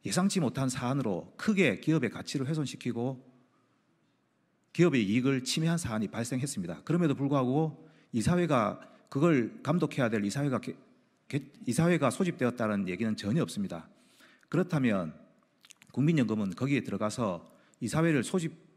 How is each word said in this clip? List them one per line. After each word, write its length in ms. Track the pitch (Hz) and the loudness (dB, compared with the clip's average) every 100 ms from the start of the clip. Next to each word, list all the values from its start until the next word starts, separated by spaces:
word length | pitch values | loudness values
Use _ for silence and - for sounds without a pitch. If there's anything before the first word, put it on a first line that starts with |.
| 101 | 0
예상치 340 | 120 190 196 | 0 2 2
못한 280 | 131 139 135 | 0 0 -2
사안으로 640 | 123 123 139 120 87 78 - | -2 -2 0 0 -4 -6 -6
크게 420 | - 196 160 92 | -2 4 2 2
기업의 300 | - 160 117 | 0 0 0
가치를 360 | - - 143 131 | -6 -8 -4 -2
훼손시키고 840 | 156 131 - 123 117 123 127 - _ _ _ _ _ _ _ _ _ _ _ _ _ _ | -2 -4 -6 -6 -4 -4 -6 -16 _ _ _ _ _ _ _ _ _ _ _ _ _ _
기업의 320 | - 170 135 98 | 4 4 4 2
이익을 380 | 117 131 135 | 2 2 0
침해한 320 | 127 - 160 170 | -2 -2 0 -2
사안이 300 | 127 110 104 | -2 -4 -4
발생했습니다. 720 | 107 113 131 - - 87 85 | -4 -4 -4 -4 -6 -8 -8
그럼에도 320 | - 170 165 | -2 2 2
불구하고 760 | 135 139 143 127 139 160 - - - _ | 0 0 0 2 0 0 -4 -20 -20 _
이사회가 680 | 113 107 175 175 131 101 92 - - _ | -2 2 2 4 2 2 -2 -16 -20 _
그걸 520 | 139 170 143 107 - | 2 4 4 2 -4
감독해야 460 | - 165 156 - 117 | 0 0 0 0 0
될 160 | 110 | 2
이사회가 360 | 101 123 143 123 | 0 0 -2 -2
개-, 140 | - - _ _ _ _ _ | -4 -12 _ _ _ _ _
개-, 160 | 143 - - - | -8 -8 -10 -2
이사회가 440 | 117 165 170 135 | 2 4 4 2
소집되었다는 760 | - 180 170 123 123 110 101 92 | 2 -2 0 -2 0 -2 0 -2
얘기는 260 | 90 113 107 | -2 -2 -2
전혀 260 | 101 156 | 0 0
없습니다. 460 | 127 - 95 80 - _ _ _ - _ _ | -2 -4 -6 -8 -14 _ _ _ -20 _ _
그렇다면 680 | 160 175 156 127 98 80 - - _ _ _ - - - | -2 0 0 2 2 -2 -10 -20 _ _ _ -20 -20 -8
국민연금은 580 | - 147 160 110 107 98 87 | 0 2 4 2 0 -2 -2
거기에 240 | 131 139 | 0 0
들어가서 680 | - 98 107 117 110 85 - - _ _ | -2 -4 -4 -2 -2 -4 -10 -20 _ _
이사회를 440 | 113 147 165 147 | -4 0 2 2
소집 300 | 107 190 160 - _ | 0 -2 -4 -10 _